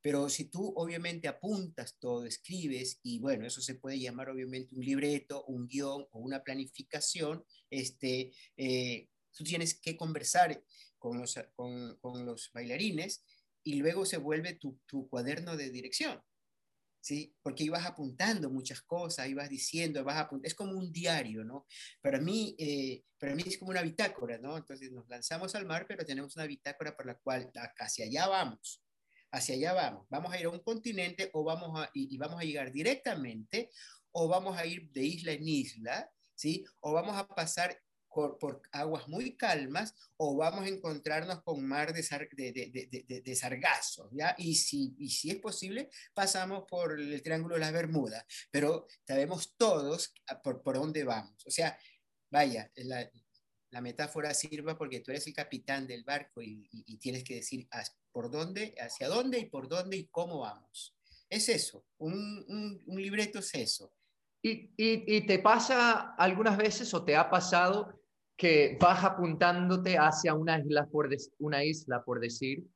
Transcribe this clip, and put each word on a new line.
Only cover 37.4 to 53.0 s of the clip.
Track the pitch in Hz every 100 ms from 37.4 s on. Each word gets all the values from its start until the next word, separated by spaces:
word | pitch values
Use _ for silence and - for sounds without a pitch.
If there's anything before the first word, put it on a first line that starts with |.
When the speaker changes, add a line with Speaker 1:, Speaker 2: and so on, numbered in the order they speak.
| 160 - 175 - _ _ _
Speaker 1:
por, | - 147 147
por | 143 131 -
aguas | 143 151 156 127
muy | 170 254 -
calmas | 226 160 131 151 214 - - _
o | 151 139
vamos | 156 190
a | 196
encontrarnos | 190 170 151 151 156 175 175
con | - 151 135
mar | 143 151
de | 165
sar-, | 156 143 156
de, | 139 127
de, | 123 -
de, | 127 127
de, | 127 -
de, | 127
de | 127 127
sargazos, | 131 127 165 131 - - 98
¿ya? | 127 160 -
Y | 170
si, | 156 - 143 135 135
y | 143
si | - 151
es | 190
posible, | 214 - 190 214 302 - -
pasamos | - 196 190 185 196 190
por | 180 170 151
el | 147 143
Triángulo | 160 160 165 170
de |
las | 156
Bermudas, | 160 165 160 120 110 - - -
pero | - 147 160 - - -
sabemos | 135 147 180 - _
todos | 226 165 143 165 - - -
a-, | 135
por, | - 123
por | - 131
dónde | 156 156
vamos. | 135 113 107 _ -
O |
sea, | - - - - _ _ _ _
vaya, | 147 143 117 107 -
la, | 127 123